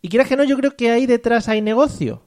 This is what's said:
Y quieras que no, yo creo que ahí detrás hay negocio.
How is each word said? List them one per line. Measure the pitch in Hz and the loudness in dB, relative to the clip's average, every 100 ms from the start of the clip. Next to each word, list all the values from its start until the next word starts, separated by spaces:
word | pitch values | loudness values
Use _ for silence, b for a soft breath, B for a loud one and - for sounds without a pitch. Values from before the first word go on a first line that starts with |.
Y | 180 | -2
quieras | 220 254 | 0 0
que | 269 | 2
no, | |
yo | 285 269 | 0 2
creo | 277 277 | -2 -2
que | 233 | 0
ahí | 233 254 | 2 2
detrás | 240 240 233 220 | 0 0 -2 0
hay | 220 | -2
negocio. | 214 226 294 - 131 117 | -2 0 0 0 -6 -8